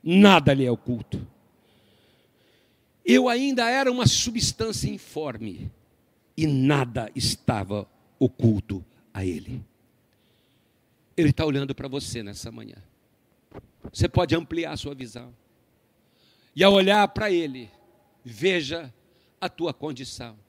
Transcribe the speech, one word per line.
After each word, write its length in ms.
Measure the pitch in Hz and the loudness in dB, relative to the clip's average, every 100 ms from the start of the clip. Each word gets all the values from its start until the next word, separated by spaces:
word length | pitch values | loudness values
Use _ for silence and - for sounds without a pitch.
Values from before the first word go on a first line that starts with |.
Nada 520 | 156 185 202 185 143 | 4 8 10 8 6
lhe 100 | 139 | 4
é 60 | 127 | 2
oculto. 560 | 117 - 120 - - - _ _ _ _ _ _ _ _ _ _ _ _ _ _ _ _ _ | -2 -4 -8 -6 -10 -12 _ _ _ _ _ _ _ _ _ _ _ _ _ _ _ _ _
Eu 240 | - 247 254 | 4 4 4
ainda 400 | 240 277 254 233 | 0 0 0 0
era 220 | 262 269 | 2 0
uma 160 | 247 240 | 2 2
substância 800 | - - 226 - - 226 - 226 | 2 -2 -4 -6 -4 -8 -6 -6
informe 840 | 202 - 151 151 113 110 90 - - _ _ _ _ _ - | -8 -12 -10 -8 -8 -12 -10 -14 -16 _ _ _ _ _ -4
e 100 | 156 | 0
nada 640 | 139 131 143 123 117 107 | 2 2 2 0 -6 -8
estava 760 | - - - - 110 95 104 98 _ _ _ | -4 -4 -4 -4 -4 -4 -6 -8 _ _ _
oculto 680 | 127 - 117 104 - 95 - _ _ | 0 2 2 2 -4 -10 -10 _ _
a 120 | 107 95 | -8 -6
Ele." 380 | 78 - 127 - _ _ _ _ _ _ _ _ _ _ _ _ _ _ - | -6 -10 -14 -14 _ _ _ _ _ _ _ _ _ _ _ _ _ _ 0
Ele 160 | 156 | 2
tá 120 | - | 2
olhando 300 | 156 139 139 | 0 -2 -4
pra 140 | 131 139 | -8 -8
você 340 | 135 - 120 | -8 -8 -10
nessa 280 | 101 104 117 | -12 -14 -16
manhã. 260 | 113 110 - 92 _ _ _ _ _ _ - _ _ - | -16 -18 -20 -20 _ _ _ _ _ _ -20 _ _ -18
Você 160 | - 170 | -2 0
pode 280 | - 170 165 | 0 0 0
ampliar 360 | 151 165 160 | -2 -6 -6
a 40 | 151 | -8
sua 180 | 147 | -12
visão. 400 | 139 123 117 123 117 _ _ _ _ _ _ _ _ _ _ _ | -12 -16 -16 -20 -20 _ _ _ _ _ _ _ _ _ _ _
E 80 | 143 | 4
ao 100 | 190 | 6
olhar 340 | 196 190 208 202 | 6 4 4 2
pra 220 | - 214 | -2 -2
Ele, 380 | 175 156 131 110 _ _ _ _ _ | -2 -4 -8 -16 _ _ _ _ _
veja 680 | 123 110 175 180 135 170 139 - _ _ _ _ | -20 -4 -2 -2 -4 -10 -12 -20 _ _ _ _
a 80 | 180 | -10
tua 260 | - 165 | -6 -6
condição. 640 | - 151 123 131 - 120 107 | -6 -10 -10 -14 -14 -16 -18